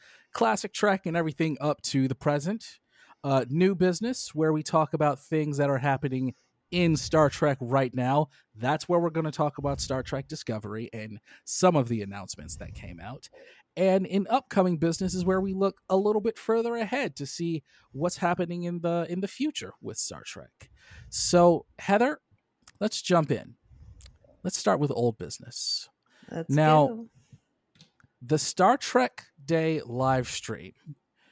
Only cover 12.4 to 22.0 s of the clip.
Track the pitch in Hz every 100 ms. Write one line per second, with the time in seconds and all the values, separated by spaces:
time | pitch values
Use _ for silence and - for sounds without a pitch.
12.4 | 78 - 82 - - 85 - 139 - -
13.4 | - - _ - 190 190 190 196 190 254
14.4 | - - 185 165 165 170 185 185 180 190
15.4 | 196 190 196 - _ 190 208 214 214 -
16.4 | - 226 233 233 208 269 233 - 143 -
17.4 | 170 160 - _ _ 131 175 - 175 175
18.4 | 170 175 175 175 170 170 165 175 196 -
19.4 | 302 - 92 - - 104 - 80 - -
20.4 | 64 _ - _ - - - - - 175
21.4 | 175 165 - - - 202